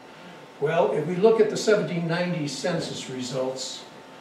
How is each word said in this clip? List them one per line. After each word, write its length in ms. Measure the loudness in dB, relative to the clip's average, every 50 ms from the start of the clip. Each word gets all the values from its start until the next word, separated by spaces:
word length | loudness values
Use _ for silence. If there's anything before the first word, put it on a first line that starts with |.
| -20 -20 -20 -20 -18 -18 -18 -18 -20 -20 -4 -2
Well, 320 | 0 2 4 4 2 2 2
if 140 | 0 -2
we 100 | -2 0
look 240 | 4 6 6 6 6
at 80 | 4 4
the 80 | 2
seventeen 500 | 0 2 4 4 4 2 0 -2 -2 -2
ninety 400 | -2 0 0 0 -2 -2 -2 -4 -4
census 600 | -4 -4 -2 -2 -2 -2 -4 -6 -8 -8 -8 -8
results, 760 | -8 -6 -6 -4 -2 -2 -2 -2 -4 -6 -8 -10 -10 -12 -14 -16 -18 -20 -20 -20 -20 -20